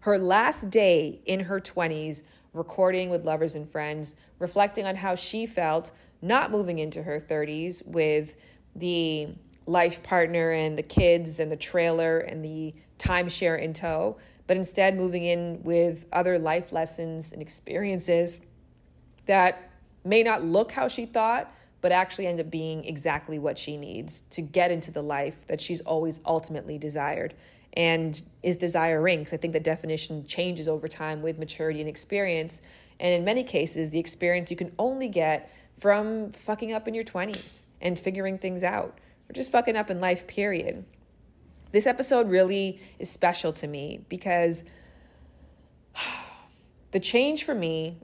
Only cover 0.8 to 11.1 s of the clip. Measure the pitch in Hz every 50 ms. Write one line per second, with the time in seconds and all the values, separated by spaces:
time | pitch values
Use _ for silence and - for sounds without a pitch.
0.8 | 208 190 175 156 156 147 - - - - 190 190 190 175 196 190 190 - - 180
1.8 | 170 165 156 151 156 156 147 143 - - _ _ _ _ - 160 165 - - -
2.8 | 185 185 185 185 185 180 175 165 160 160 156 156 160 160 156 151 151 151 - 160
3.8 | 151 151 151 156 151 147 - - _ _ _ - - - - 202 202 208 202 -
4.8 | 196 190 190 196 180 196 180 175 - - - 220 226 226 226 185 170 156 156 165
5.8 | 160 - - - - - _ _ - 175 226 269 294 - 214 208 202 175 170 160
6.8 | 156 156 156 165 156 151 147 151 151 - 160 151 147 147 151 156 165 180 175 -
7.8 | - - 165 165 156 156 151 151 151 151 - - - - - _ _ _ - -
8.8 | 180 180 175 170 165 160 156 151 151 151 - - - - - _ _ - 170 180
9.8 | 170 170 170 - - - 190 180 170 165 170 170 165 165 165 160 156 156 156 151
10.8 | 151 - - - 185 175